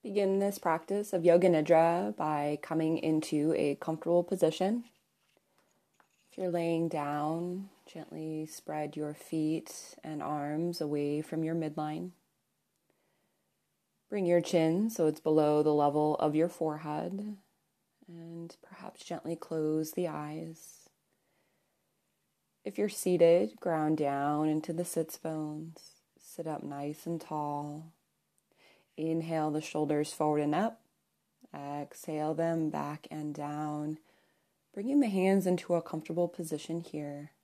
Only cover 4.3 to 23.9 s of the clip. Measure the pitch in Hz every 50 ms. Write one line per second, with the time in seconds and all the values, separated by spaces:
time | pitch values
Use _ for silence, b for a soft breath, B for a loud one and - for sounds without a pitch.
4.3 | 196 180 175 160 160 - 185 196 220 240 233 - _ _ _ _ _ _ _ _
5.3 | _ _ _ _ _ _ _ _ _ _ _ _ _ _ _ _ _ _ _ _
6.3 | - - 190 180 170 175 165 170 165 165 165 165 156 156 143 143 147 147 147 151
7.3 | 160 170 175 180 180 190 196 196 _ _ _ - - 165 151 - 160 160 156 156
8.3 | 156 156 156 156 - - _ - 156 156 151 147 151 151 151 147 151 - - -
9.3 | - 160 156 156 160 160 - - - - - - - - - 160 156 147 - -
10.3 | 151 147 143 147 151 156 170 175 175 - 160 147 147 147 147 143 147 151 156 -
11.3 | - 160 160 156 165 165 160 151 151 160 151 151 151 160 175 180 175 _ _ _
12.3 | _ _ _ _ _ _ _ _ _ _ _ _ _ _ _ _ _ _ _ _
13.3 | _ _ _ _ _ _ _ _ _ _ _ _ _ _ _ _ 208 208 190 170
14.3 | 175 175 170 - - 170 160 160 165 185 214 226 220 - 170 156 156 156 _ 156
15.3 | 156 156 151 151 151 151 151 156 147 147 143 143 143 151 151 151 151 - - 151
16.3 | 147 156 160 175 - - 160 156 151 151 160 151 151 156 170 175 190 196 208 214
17.3 | 208 196 _ _ _ _ _ _ _ _ _ _ _ _ _ - 170 170 165 165
18.3 | 170 170 165 165 - _ - - 190 - 185 - - - - - 175 - - 160
19.3 | 170 165 - - 160 160 156 156 156 156 160 156 - - 180 165 151 151 151 147
20.3 | 151 160 165 165 165 - - - - - - _ _ _ _ _ _ _ _ _
21.3 | _ _ _ _ _ _ _ _ _ _ _ _ _ _ _ _ _ _ _ _
22.3 | _ _ _ _ _ _ _ 208 196 - 208 202 - - - 190 180 175 - 165
23.3 | 170 175 208 220 - - - 180 165 156 151 151